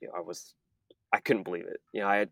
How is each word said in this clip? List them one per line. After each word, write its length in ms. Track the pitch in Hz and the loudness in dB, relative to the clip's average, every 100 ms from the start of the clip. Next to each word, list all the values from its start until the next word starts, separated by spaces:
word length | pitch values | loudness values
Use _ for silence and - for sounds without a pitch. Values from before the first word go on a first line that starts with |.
you 80 | - | -12
know, 60 | 87 | -8
I 40 | |
was, 340 | 87 87 - _ _ _ _ _ _ | -8 -10 -14 _ _ _ _ _ _
I 60 | 110 | 2
couldn't 240 | - 113 | 4 0
believe 220 | 92 87 90 | 0 -6 -6
it. 140 | 87 _ | -12 _
You 100 | - | -2
know, 60 | 101 | 2
I 80 | 101 | 4
had 140 | 104 | 4